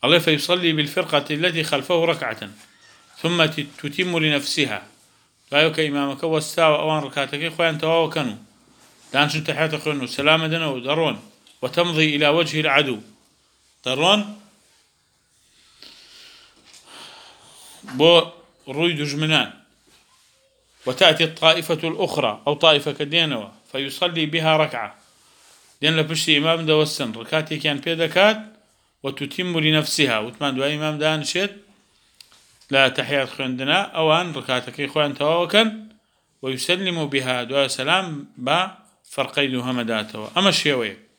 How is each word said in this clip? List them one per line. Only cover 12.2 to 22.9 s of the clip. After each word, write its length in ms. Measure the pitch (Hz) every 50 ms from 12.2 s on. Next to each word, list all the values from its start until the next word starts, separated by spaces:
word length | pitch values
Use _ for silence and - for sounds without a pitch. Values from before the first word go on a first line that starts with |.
| 151 147
وجه 320 | 147 165 170 156 143 156
العدو، 380 | 151 147 135 143 151 135 123 104 107 - - _ _ _ _ _ _ _ _ _ _ _ _ _ _
دەڕۆن 360 | 123 127 135 151 180 202 214 208 208 - - - - _ _ _ _ _ _ _ _ _ _ _ _ _ _ _ _ _ _ _ _ _ _ _ _ _ _ - - - - - - - - - - - - - - _ _ _ - - - _ - - - - - - - - - - _ - - - - - - - - -
بۆ 480 | - 127 127 147 165 170 170 - - - - - _ _ _ _
ڕووی 300 | - 131 143 165 175 170 151
دوژمنان. 540 | 147 147 143 147 156 156 160 147 120 101 - - _ _ _ _ _ _ _ _ _ _ _ _ _ _ _ _ _ _ _ _ _ _ _ _ -
وتأتي 380 | 127 127 131 190 175 156 156 165
الطائفة 560 | 156 160 - - 160 160 - 160 - 170 156 -
الأخرى، 580 | 165 165 165 185 170 - 160 135 113 104 110 -
ئەو 100 | - 147
طائفەکە 500 | 143 - 165 156 147 147 156